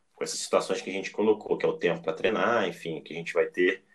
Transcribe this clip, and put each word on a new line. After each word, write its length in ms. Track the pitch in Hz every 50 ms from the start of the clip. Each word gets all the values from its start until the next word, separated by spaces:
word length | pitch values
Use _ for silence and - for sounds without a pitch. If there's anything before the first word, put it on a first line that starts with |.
| _ _ _
com 100 | - 80
essas 160 | 80 - -
situações 420 | - - - 92 - - 95 95
que 80 | - 95
a 40 | 92
gente 160 | 95 92 -
colocou, 480 | - - 107 110 107 - - - 85 -
que 80 | -
é 40 | 80
o 80 | 78 -
tempo 240 | - 87 82 -
pra 120 | - - -
treinar, 540 | - - 92 87 85 92 110 120 113 98 87
enfim, 340 | 85 - - 85 80 73
que 120 | - - 78
a 20 |
gente 180 | 85 85 - -
vai 120 | 85 80
ter, 380 | 78 - 90 90 92 95 - _ _ _